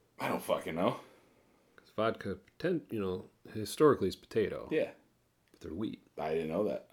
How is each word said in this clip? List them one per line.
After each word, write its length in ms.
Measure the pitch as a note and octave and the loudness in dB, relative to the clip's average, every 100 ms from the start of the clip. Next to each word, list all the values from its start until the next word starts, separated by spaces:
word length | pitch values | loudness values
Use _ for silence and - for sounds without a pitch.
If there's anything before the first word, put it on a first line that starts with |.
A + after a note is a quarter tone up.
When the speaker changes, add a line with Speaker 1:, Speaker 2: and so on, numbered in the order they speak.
| _ - | _ -6
Speaker 1:
I 80 | C3 | -2
don't 140 | F#2 | -2
fucking 340 | - D#2 F2+ E2 | 0 0 0 0
know. 240 | G#2+ C3+ - - - _ _ _ _ - | 0 0 -8 -20 -20 _ _ _ _ -20
Speaker 2:
'Cause 140 | - - | -10 -2
vodka, 420 | A2 - G2+ F#2 - - | 0 0 -6 -8 -10 -6
ten-, 220 | E3+ E3+ - | -2 -2 -2
you 100 | A2 | -4
know, 240 | F#2+ F#2 - _ - | -2 -2 -6 _ -10
historically 540 | A2 G#2 - D3+ A#2+ F#2+ | -8 -6 4 6 6 2
is 60 | - | -2
potato. 520 | - A#2 F2+ - A#1 | -2 0 0 -2 -2
Speaker 1:
Yeah. 200 | D#3 - - _ _ _ _ _ | 0 0 -6 _ _ _ _ _
Speaker 2:
But 100 | - | -16
they're 140 | E2 | -8
wheat. 260 | D#2+ A2 - _ - | -4 -4 -6 _ -6
Speaker 1:
I 160 | D2+ | 0
didn't 160 | E2 D#2+ | 0 2
know 120 | E2+ | 2
that. 220 | G#2+ B1 - | 2 -2 -6